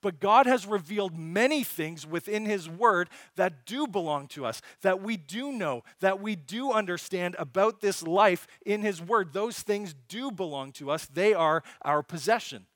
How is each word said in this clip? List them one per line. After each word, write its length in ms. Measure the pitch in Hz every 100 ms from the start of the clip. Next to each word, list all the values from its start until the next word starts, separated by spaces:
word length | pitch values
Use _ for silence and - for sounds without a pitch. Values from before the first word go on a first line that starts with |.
but 180 | 202 156
God 260 | 196 226 247
has 200 | 254 196
revealed 520 | 208 156 208 196 165
many 460 | 160 180 254 302
things 420 | 233 - 156 165 151
within 380 | 170 185 214
his 240 | 214 202 165
word 400 | 165 233 180 175 - - -
that 280 | 190 147
do 220 | - 247 294
belong 420 | 196 165 147 135
to 160 | 151
us, 160 | 123 113 - -
that 180 | 196 185
we 160 | 202 220
do 340 | 147 208 277
know, 320 | 254 170 123 - _
that 200 | 190 196
we 160 | 208 196
do 360 | 131 214 269
understand 640 | 220 190 175 - 185 180 175
about 420 | 156 185 208 220
this 220 | 202 190
life 440 | 165 180 208 175 - - -
in 160 | 208
his 180 | 208 175
word. 320 | 170 226 180
Those 280 | 156 220 -
things 340 | - 202 202 143 120
do 220 | 208 269
belong 400 | 190 180 139 135
to 180 | - 139
us. 160 | 156 -
They 260 | 139 202
are 320 | 196 160 160 - -
our 200 | - 147
possession. 640 | 147 170 147 226 - 117 95